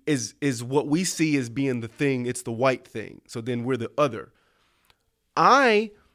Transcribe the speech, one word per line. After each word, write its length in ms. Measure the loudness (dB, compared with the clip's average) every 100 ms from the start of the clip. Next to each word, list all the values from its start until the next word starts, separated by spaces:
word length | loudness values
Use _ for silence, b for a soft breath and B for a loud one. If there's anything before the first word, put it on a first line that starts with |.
| -4
is, 300 | -2 -4 -4
is 240 | -4 -4
what 240 | -2 -2 2
we 160 | 0
see 320 | 0 0 0 0
as 140 | -2
being 320 | -4 -2 -4
the 80 | -8
thing, 360 | -2 0 0 -4
it's 180 | -6
the 80 | -8
white 340 | 0 0 0 -6
thing. 320 | -12 -12 -16 _
So 140 | -10
then 240 | -6 -4 -4
we're 100 | -4
the 160 | -4 -2
other. 340 | -2 -2 -14 _ _ _ _ _ _ _ _ _ _ 4
I 540 | 6 6 6 4 0 b b